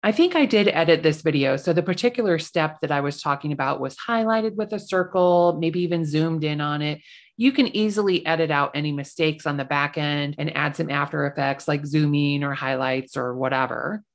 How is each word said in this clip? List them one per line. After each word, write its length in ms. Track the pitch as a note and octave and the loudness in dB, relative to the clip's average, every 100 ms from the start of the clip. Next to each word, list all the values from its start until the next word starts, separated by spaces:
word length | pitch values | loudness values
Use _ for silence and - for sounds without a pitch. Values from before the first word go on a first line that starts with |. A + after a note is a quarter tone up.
I 80 | G#3 | 0
think 240 | A3 F4 F4 | 4 2 4
I 100 | C4+ | 4
did 220 | G#3+ G3+ | 4 4
edit 340 | - E3 D#3 | 4 4 4
this 200 | D#3 D3+ | 4 2
video, 340 | D#3+ C#3+ C3+ C#3 | 0 2 0 0
so 160 | F3 | 0
the 100 | E3+ | 0
particular 560 | F3 F3 A#3+ A#3+ G#3+ E3 | 0 0 0 0 0 0
step 440 | - F3 D#3 D#3 | 0 0 0 -2
that 100 | - | -2
I 80 | C#3+ | 0
was 200 | C#3+ D3 | -2 -4
talking 300 | D3+ C#3+ D3 | -4 -2 -4
about 300 | C#3+ C3+ C#3 | -2 -2 -2
was 160 | C3+ - | -6 -8
highlighted 580 | - A#3 A3 A3+ A3 | -4 0 2 0 0
with 180 | G#3 G#3+ | -4 -6
a 60 | G#3+ | -6
circle, 800 | G#3 F#3 F3+ F#3+ F3+ F3 F3 D#3+ | -2 -2 0 2 6 6 4 2
maybe 220 | E3 F3 | -2 0
even 240 | F3 E3+ | -2 0
zoomed 400 | D#3 D3+ E3 D#3+ | 0 2 0 0
in 160 | D3+ D3 | -2 -2
on 220 | D3 D3 | -2 -2
it. 180 | D3 D3+ - - _ - | -4 -6 -12 -20 _ 0
You 140 | B3+ | 0
can 240 | C4+ B3 | 2 0
easily 500 | G3+ G#3+ G#3 G3 F3+ | 2 0 2 2 0
edit 280 | D#3+ D#3+ D#3+ | 0 0 2
out 200 | C#3+ C#3+ | 2 0
any 180 | D3 D3+ | -2 -4
mistakes 520 | C#3+ C#3 - D#3 D#3 | -4 -8 0 0 0
on 120 | D3+ C#3+ | -4 -4
the 80 | |
back 340 | C3+ C#3+ C#3+ D#3 | -2 -2 -2 -2
end 380 | D3 D3 C#3+ D3 | -2 -2 -4 -4
and 180 | D3 - | -6 -2
add 200 | D3+ D3 | -4 -2
some 120 | D#3 | -4
After 380 | C#3+ C#3+ D3+ C#3+ | -2 -4 -2 -4
Effects 400 | C#3 C#3 C#3 - | -2 -2 -2 -2
like 180 | D3 | -4
zooming 600 | D3 D3+ D3 D3 C#3+ C#3+ | 0 0 2 2 2 0
or 100 | C#3+ | -2
highlights 640 | C#3 C3+ C3 C3 C3 C3 C#3+ | -4 -4 -2 0 -2 -4 -6
or 180 | B2 | -4
whatever. 680 | B2+ C3 C3 B2+ - D#3 G#3+ _ | -2 -2 0 -2 -4 -6 -8 _